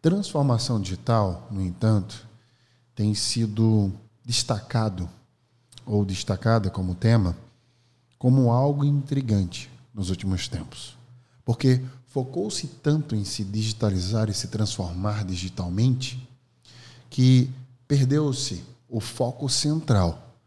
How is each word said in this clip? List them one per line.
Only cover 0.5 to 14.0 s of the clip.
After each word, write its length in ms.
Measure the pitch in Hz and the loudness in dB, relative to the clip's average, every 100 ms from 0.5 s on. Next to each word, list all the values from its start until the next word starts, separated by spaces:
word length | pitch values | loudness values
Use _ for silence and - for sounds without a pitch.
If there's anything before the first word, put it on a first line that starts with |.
| 117 - 117 | 2 0 -2
digital, 680 | 95 92 - 113 98 85 - | -2 -6 0 2 2 -2 -8
no 100 | 101 | -4
entanto, 680 | 95 87 110 107 92 - - - _ _ _ _ _ | -4 0 2 2 0 -12 -18 -20 _ _ _ _ _
tem 180 | - 104 | -2 -2
sido 800 | 104 - 117 113 104 113 110 101 92 - _ | 0 -2 -2 -2 2 4 4 2 -2 -16 _
destacado 840 | - 120 - 107 - 117 110 90 87 - _ _ _ _ _ - | -6 -4 -2 -4 -2 -2 -2 -4 -8 -10 _ _ _ _ _ -20
ou 200 | - 104 | -2 0
destacada 680 | 98 92 - 95 113 113 95 | 0 -2 -4 -2 2 2 0
como 240 | - 92 | -4 -4
tema, 420 | 87 113 117 92 82 - _ _ _ _ _ _ _ | 0 4 4 4 -2 -10 _ _ _ _ _ _ _
como 360 | 127 131 123 | 2 4 6
algo 320 | 117 139 143 | 4 2 2
intrigante 840 | 143 143 135 139 127 104 90 - - - _ | 2 0 0 -4 2 2 2 -6 -16 -20 _
nos 160 | 104 92 | -8 -4
últimos 360 | 90 98 92 - | -4 -2 -4 -4
tempos. 500 | 85 80 - - - - - _ _ | -8 -10 -16 -18 -20 -20 -20 _ _
Porque 380 | - 120 131 127 127 - _ | -4 0 4 2 0 -14 _
focou-se 600 | - 127 135 208 - 143 | -8 -6 -6 -6 -6 -10
tanto 480 | - 151 156 143 110 | -6 0 0 0 -4
em 80 | |
se 180 | 98 - | -4 -6
digitalizar 880 | 98 104 110 110 107 95 | -4 -2 -4 -2 -2 0